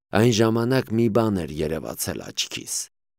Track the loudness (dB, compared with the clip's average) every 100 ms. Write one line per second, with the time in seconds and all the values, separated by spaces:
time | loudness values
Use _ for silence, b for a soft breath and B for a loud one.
0 | _ 2 4 4 4 2 2 0 0 2
1 | 2 4 2 0 -4 -4 -4 -4 -6 -8
2 | -6 -8 -8 -8 -6 -8 -8 -8 -8 _
3 | _